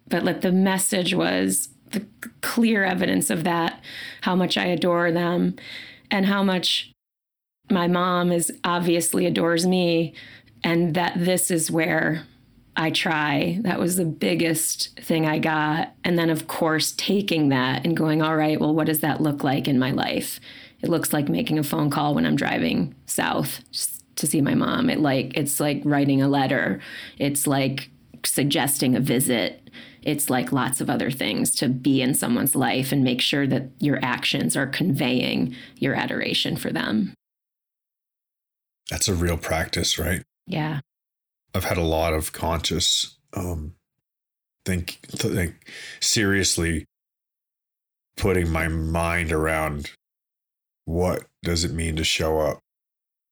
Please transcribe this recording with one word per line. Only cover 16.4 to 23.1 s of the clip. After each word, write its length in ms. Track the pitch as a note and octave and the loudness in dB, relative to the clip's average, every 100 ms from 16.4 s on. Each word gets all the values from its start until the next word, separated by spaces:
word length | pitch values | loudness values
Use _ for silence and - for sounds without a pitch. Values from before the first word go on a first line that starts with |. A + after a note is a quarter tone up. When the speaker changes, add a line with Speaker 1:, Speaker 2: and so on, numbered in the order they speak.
| - | -2
Speaker 1:
course, 460 | - E3 D#3 - | -2 0 2 0
taking 560 | - - G3 G3 E3 D3 | -4 0 0 2 2 4
that 360 | C3+ B2+ C3 E3+ | 4 2 0 0
and 100 | D#3+ | 0
going, 260 | D#3 D#3 | 2 2
"All 140 | D#3 D#3 | 2 2
right, 240 | D#3 D3+ | 2 2
well, 140 | D3+ | 2
what 140 | D#3 D#3+ | 2 2
does 120 | D#3 | 0
that 200 | D#3 C#3 | 0 0
look 220 | D3+ C#3+ | 0 0
like 240 | D3 C#3 C3+ | 0 0 2
in 120 | B2+ | 2
my 120 | C3 | 2
life?" 480 | - - - - - - - - - | 0 -2 -2 -4 -10 -14 -20 -20 -8
It 80 | - | -2
looks 240 | E3 - | 0 0
like 160 | D3+ C#3+ | -2 0
making 300 | E3+ - D#3 | 0 0 0
a 40 | |
phone 260 | D3 D#3+ D3+ | 0 0 0
call 260 | D3 D3 D3 | 2 2 2
when 100 | - | 2
I'm 100 | D3+ | 2
driving 600 | - - E3 - F3+ - | 2 0 0 0 -2 -6
south 560 | - | -8